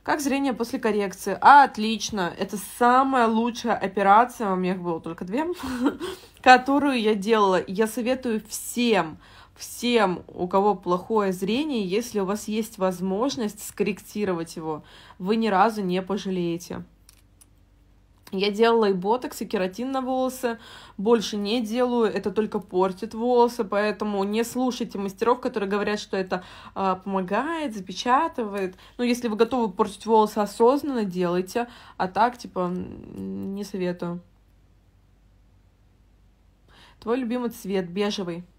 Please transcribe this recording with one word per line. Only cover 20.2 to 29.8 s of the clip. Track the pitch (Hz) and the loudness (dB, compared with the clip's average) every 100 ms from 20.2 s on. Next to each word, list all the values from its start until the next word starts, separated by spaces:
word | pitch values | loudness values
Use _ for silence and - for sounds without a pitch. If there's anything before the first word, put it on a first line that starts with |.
| 254 254 240 226 - - - - | -2 -4 -6 -6 -14 -20 -18 -4
Больше | 202 233 - 208 | 2 2 2 -4
не | 202 240 | -2 -2
делаю, | 214 240 247 240 214 | -2 0 0 2 2
это | 165 214 | 0 -2
только | 190 214 214 | -2 -2 -4
портит | - 180 190 185 220 | -4 0 0 0 -10
волосы, | 220 240 240 240 240 | -4 2 4 4 2
поэтому | 208 202 214 208 214 202 196 | -2 0 -2 -2 -4 -2 -2
не | 214 | -2
слушайте | 233 247 254 240 233 196 | -2 -2 -2 -2 -8 -6
мастеров, | 196 190 226 254 | -8 -2 0 0
которые | 254 214 196 | -2 -4 -4
говорят, | 202 208 208 | -2 -2 -4
что | - 196 | -4 -6
это, | 185 180 - - - - | -4 -6 -8 -20 -14 -4
а, | 190 185 | -2 -2
помогает, | 196 190 185 208 294 330 285 | -2 -4 -2 -2 -2 -4 -6
запечатывает. | 214 180 180 247 254 330 294 214 196 185 185 - - | -8 -10 -6 2 2 2 -4 -6 -4 -6 -8 -18 -4
Ну, | 247 | 0
если | 240 240 | 0 -2
вы | 208 | 2
готовы | 226 247 226 | 2 2 -2
портить | 180 | 0